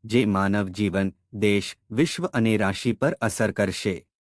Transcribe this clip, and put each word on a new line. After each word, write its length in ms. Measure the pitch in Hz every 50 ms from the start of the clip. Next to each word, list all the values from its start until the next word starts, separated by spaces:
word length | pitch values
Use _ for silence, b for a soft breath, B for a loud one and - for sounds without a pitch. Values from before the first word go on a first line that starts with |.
| -
જે 200 | 113 113 123 123
માનવ 420 | 107 98 95 98 98 101 104 101 92
જીવન, 460 | 90 98 104 98 87 98 98 95 - _ _ _ -
દેશ, 420 | 104 104 104 101 101 95 - - _ _ -
વિશ્વ 360 | 107 113 165 170 - - 170 185
અને 300 | - 120 113 113 110 104
રાશિ 340 | 101 98 98 - - 123 110
પર 200 | - 131 147 -
અસર 380 | - - 110 - - 117 101
કરશે. 520 | - - 104 95 - - - 107 92 80 - _ _ _ _ _ _